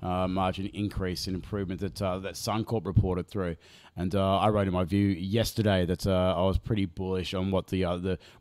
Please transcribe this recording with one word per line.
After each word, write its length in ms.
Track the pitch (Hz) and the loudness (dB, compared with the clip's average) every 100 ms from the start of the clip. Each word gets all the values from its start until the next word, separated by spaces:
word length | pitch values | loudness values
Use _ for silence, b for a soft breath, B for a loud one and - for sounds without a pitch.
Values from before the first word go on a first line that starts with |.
uh, 240 | 92 90 92 | -4 0 0
margin 380 | 92 92 92 95 | 2 0 0 -6
increase 580 | 90 104 90 92 90 - | -4 -4 -2 -4 -4 -4
and 100 | 95 | -6
improvement 440 | - 104 95 92 | -6 -6 -4 -4
that, 180 | 98 - | -6 -2
uh, 180 | 98 92 | -2 -2
that 160 | 95 85 | -4 -6
Suncorp 500 | - 107 107 113 87 | -2 -2 0 -2 2
reported 420 | 87 95 90 87 | 2 2 -2 -4
through. 280 | 104 90 82 b b b - | -4 -4 -6 b b b -6
And, 180 | 92 | -2
uh, 240 | 98 95 98 | 0 2 4
I 100 | 104 | 4
wrote 200 | 104 98 | 4 2
in 40 | |
my 120 | 90 | 0
view 240 | 90 101 101 | 0 2 2
yesterday 760 | 90 95 110 110 - 104 95 | 0 -2 0 0 2 2 4
that, 220 | 90 90 101 | 2 0 2
uh, 280 | 92 92 85 | 2 2 4
I 40 | |
was 140 | 92 90 | 2 2
pretty 300 | - - 95 | 0 -2 -2
bullish 480 | 85 92 92 87 | -4 -4 -2 -2
on 160 | 95 95 | -2 0
what 160 | 95 - | 0 0
the, 180 | 95 | 0
uh, 120 | 90 90 | 0 0
the 220 | 92 90 B B | -2 -4 B B